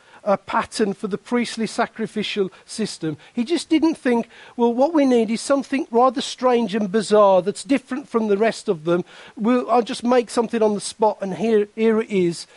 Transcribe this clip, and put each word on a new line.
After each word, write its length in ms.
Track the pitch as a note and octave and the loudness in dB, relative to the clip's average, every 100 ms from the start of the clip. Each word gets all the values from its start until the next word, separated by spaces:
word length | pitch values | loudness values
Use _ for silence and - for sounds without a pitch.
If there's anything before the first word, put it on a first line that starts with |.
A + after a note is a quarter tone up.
| _ - | _ -10
a 140 | G#3 G3 | -2 -2
pattern 580 | - A3+ A3 - G3+ | -2 -4 -4 -2 -2
for 140 | F#3+ G#3 | -2 -6
the 100 | G3+ | -8
priestly 480 | - A#3+ A#3 - G#3+ | -4 -4 -2 -4 -6
sacrificial 880 | - A3 - G#3+ G#3+ G3 G#3 F#3+ - - | -4 -6 -6 -8 -6 -6 -4 -6 -8 -16
system, 500 | - G3+ - D#3+ D3+ - | -8 -8 -6 -8 -8 -10
he 120 | - A#3+ | -8 -4
just 240 | E4+ - | -4 0
didn't 260 | D#4+ D#4+ - | 2 2 0
think, 320 | B3+ A#3 - - - - | 0 0 -2 -12 -12 -2
"Well, 140 | A#3+ | 0
what 200 | A#3 D4 | 2 2
we 120 | D#4+ C4+ | 4 4
need 260 | A#3+ A3 | 4 2
is 80 | A3+ | -2
something 480 | - C#4 - C4+ - | -2 -2 -2 -6 -2
rather 300 | A3+ C4 B3 | 2 2 0
strange 560 | - - B3+ A#3+ A3 A3 | -8 -2 0 2 0 -2
and 160 | G#3 | -2
bizarre 500 | A3 F#3+ G#3 G3 F#3+ | -2 2 4 6 6
that's 220 | F3+ G3 | 2 -4
different 460 | F#3+ C#4 - B3+ C4 | -2 -2 -2 -10 -4
from 180 | A#3 G#3+ | -2 0
the 100 | G3+ | 2
rest 300 | A3 - - | 0 -2 -4
of 160 | E3+ | -4
them. 220 | D#3+ F3 - - - - | 0 -2 -2 -12 -18 -4
We'll, 340 | G#3+ B3 G#3+ | 0 2 2
I'll 100 | A#3+ | 0
just 220 | A#3 B3 | 0 -4
make 260 | A#3+ B3+ A#3+ | 0 2 0
something 320 | A#3+ A#3 A#3 | -2 -2 0
on 120 | G#3+ | 0
the 80 | G#3 | 0
spot 380 | - - G#3+ F#3+ | -6 -2 -2 0
and 140 | G3 D#3+ | -6 -4
here, 340 | A3 G#3+ G#3 | 0 2 0
here 280 | - A3+ A3 | 0 0 0
it 100 | - | 0
is." 360 | G3 F3 E3 - | 0 0 -2 -10